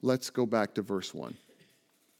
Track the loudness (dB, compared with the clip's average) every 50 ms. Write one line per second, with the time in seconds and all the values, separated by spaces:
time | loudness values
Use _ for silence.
0 | 2 2 2 2 0 -2 0 0 2 4 4 2 2 2 0 -2 -2 -2 -2 -2
1 | -4 -6 -8 -8 -10 -10 -12 -14 _ _ -20 _ -20 _ _ _ _ _ _ _
2 | _ _ _